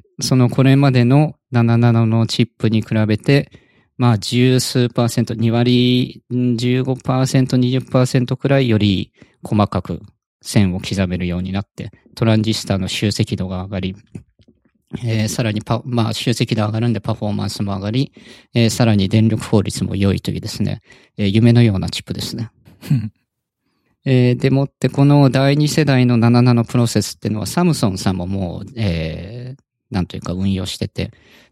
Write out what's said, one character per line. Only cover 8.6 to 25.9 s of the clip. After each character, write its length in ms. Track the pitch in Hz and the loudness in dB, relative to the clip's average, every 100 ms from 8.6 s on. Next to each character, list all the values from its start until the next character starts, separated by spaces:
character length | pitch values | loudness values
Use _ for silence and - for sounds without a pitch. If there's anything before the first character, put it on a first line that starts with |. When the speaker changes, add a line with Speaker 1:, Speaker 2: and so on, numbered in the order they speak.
| 127 | 2
Speaker 1:
よ 100 | 107 | 2
り 340 | 104 92 - _ - _ | 2 0 -2 _ -20 _
細 240 | - 107 101 | -4 0 0
か 140 | 95 | -2
く 200 | - 85 - _ _ _ | -6 -10 -14 _ _ _
線 320 | - - 98 | -4 0 0
を 60 | 90 | -2
刻 260 | - 95 92 | -6 -4 -2
め 100 | 90 | -2
る 100 | 90 | -4
よ 120 | 87 | -4
う 40 | |
に 100 | 92 | -4
な 100 | 98 | -6
っ 40 | - | -8
て、 260 | - - - _ - | -12 -16 -16 _ -4
ト 80 | |
ラ 120 | 113 110 | 0 2
ン 60 | |
ジ 120 | 110 | 0
ス 120 | 107 - | -4 -4
タ 120 | 98 | -4
の 100 | 92 | -4
集 240 | - 107 | -4 -4
積 240 | - 117 95 | -2 -2 -4
度 100 | 92 | -6
が 160 | 92 | -8
上 60 | 95 | -8
が 120 | 101 | -6
り、 160 | 92 95 _ - - _ _ _ _ _ _ - | -8 -10 _ -20 -20 _ _ _ _ _ _ -10
え 200 | 120 110 | -4 -2
ー、 40 | 107 | -2
さ 140 | - | -2
ら 100 | 113 | -2
に 100 | 104 | -2
パ-、 200 | - 117 | -2 -4
ま 240 | 143 120 110 | -2 -2 -2
あ、 40 | |
集 220 | 110 - | -2 -2
積 200 | 117 123 | -2 -2
度 120 | 110 104 | -2 -2
上 60 | |
が 80 | 107 | -2
る 80 | 120 | -2
ん 40 | |
で 80 | 107 | -2
パ 140 | - | -4
フ 120 | - 104 | -6 -4
ォ 40 | |
ー 20 | |
マ 140 | 104 101 | -4 -6
ン 40 | |
ス 120 | - | -6
も 120 | 101 | -6
上 60 | 98 | -6
が 100 | 101 | -4
り、 220 | 120 139 - - - _ | -2 -4 -6 -20 -20 _
え 140 | 123 117 | 0 2
ー、 40 | |
さ 140 | - | 4
ら 120 | 117 104 | 4 4
に 120 | 95 | 4
電 200 | 110 110 | 4 2
力 200 | 110 - | 0 0
効 140 | 110 | 0
率 220 | - - | 0 -4
も 120 | 92 90 | -4 -2
良 160 | 98 | 0
い 80 | 92 | -2
と 100 | - | -4
い 80 | 95 | -8
う 20 | |
で 80 | - | -8
す 140 | - | -6
ね、 200 | 101 101 _ - _ - | -6 -6 _ -20 _ -4
え 80 | |
ー、 20 | 101 | 0
夢 240 | 101 120 | 2 4
の 100 | 117 | 6
よ 140 | 120 95 | 4 2
う 20 | |
な 100 | 85 | -4
チ 140 | - | -8
ッ 20 | |
プ 100 | - | -10
で 60 | - | -10
す 160 | - 120 | -10 -10
ね。 140 | 117 _ _ - | -10 _ _ -14
Speaker 2:
<laughs> 320 | - 135 107 _ _ _ _ _ _ _ _ _ - | -4 -2 -4 _ _ _ _ _ _ _ _ _ 0
Speaker 1:
え 260 | 127 123 | 2 4
ー、 40 | 123 | 2
で 140 | 135 | 2
も 140 | 135 | 0
っ 40 | 139 | -2
て 220 | - 131 | -2 -4
こ 160 | - 139 | 2 4
の 240 | 147 139 | 6 6
第 260 | 131 139 143 | 4 2 2
二 100 | 151 | 0
世 200 | - | 2
代 180 | 143 | 2